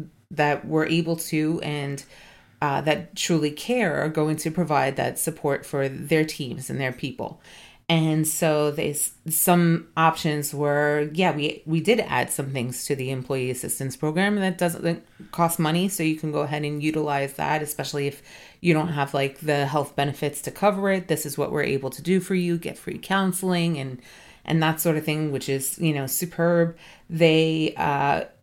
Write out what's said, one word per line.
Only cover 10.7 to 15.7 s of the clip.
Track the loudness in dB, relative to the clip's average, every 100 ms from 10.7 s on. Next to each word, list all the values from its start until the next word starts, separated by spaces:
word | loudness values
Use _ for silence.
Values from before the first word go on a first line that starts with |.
| 2 2 2 0
yeah, | 2 2
we, | 2 -2 -4 -2
we | 0
did | 4 2
add | 2 0 0
some | -2 -4
things | -4 -4 -6
to | -4
the | -4 -2
employee | -6 -4 -4 -2
assistance | -4 -6 -6 -6 -4
program | -2 0 0 2
that | 0 0
doesn't | -2 0 -2 -4 -8 -20 -10
cost | 0 0 2
money. | 2